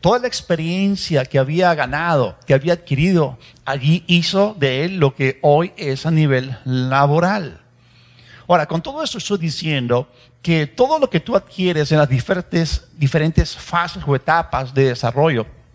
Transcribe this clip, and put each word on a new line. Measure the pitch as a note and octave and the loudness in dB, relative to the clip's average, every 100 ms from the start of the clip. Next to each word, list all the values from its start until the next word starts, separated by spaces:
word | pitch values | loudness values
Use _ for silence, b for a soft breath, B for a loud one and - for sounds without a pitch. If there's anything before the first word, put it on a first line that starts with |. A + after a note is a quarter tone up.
Toda | E3+ A#3+ | 2 2
la | A#3+ | 0
experiencia | - - E3+ D#3+ F3+ G3 G3 - D3+ C3 | -8 -4 -4 -2 0 0 -2 -2 -2 0
que | C#3 | 0
había | C3 D#3+ F3+ | 0 2 2
ganado, | D#3+ C3 C#3+ E3+ D#3 G#2+ - - | 2 -2 -2 0 0 0 -4 0
que | |
había | C#3 D3 | 2 2
adquirido, | E3+ - C3+ E3+ F3+ C#3 B2+ B B - | -2 -2 0 2 2 0 -4 B B -8
allí | C#3 C3+ F3 E3 | -2 0 0 2
hizo | F3 E3 F#3+ G3+ G#3+ | 0 2 0 0 0
de | C3+ B2+ E3 | -2 0 -4
él | F#3+ | 0
lo | D#3+ - | 0 2
que | C3+ - | -2 0
hoy | D3+ D3 F3+ - | 2 2 0 -6
es | D3+ C3+ D#3 | -6 -4 0
a | |
nivel | D#3+ D3+ C3 C3 B2 C3 | 2 4 2 -2 -10 -4
laboral. | B2+ B2+ C3+ C#3+ D3+ F3 G#3 D3+ E2+ _ _ b b b b b b b | -2 0 2 4 4 2 -2 -6 -14 _ _ b b b b b b b
Ahora, | F3 D3+ | 0 0
con | E3 | -4
todo | - C#4+ | -6 -8
esto | D4+ A#3 | -6 -8
estoy | - G3+ | -4 -4
diciendo | E3 - D#3+ C#3+ A#2+ B2 - b b _ | -4 -4 -4 -4 0 -2 -2 b b _
que | - E3 D3 | -2 0 0
todo | - B3+ D#4 | 0 0 2
lo | C#4 | 0
que | E3 | -2
tú | F#3+ C#4 | 0 -2
adquieres | - - F#3 D#3+ C#3+ | -2 -4 -2 0 2
en | D#3 | 2
las | D3 | 2
diferentes, | B2+ - F#3 - F3 D#3+ - - - | 0 0 -4 -2 -2 -2 -4 -8 -2
diferentes | C#3 D#3+ D#3 D#3+ E3 - | 0 2 0 0 0 -4
fases | - E3+ F3 F#3+ C#3+ | -6 -4 -4 -6 -2
o | C3+ | -2
etapas | - E3 D#3+ C3 C3 | 2 0 0 -6 -4
de | C3+ C3+ | 0 0
desarrollo | B2 A#2+ B2 D#3+ B2+ G#2+ - _ | 2 -4 0 0 0 -4 -12 _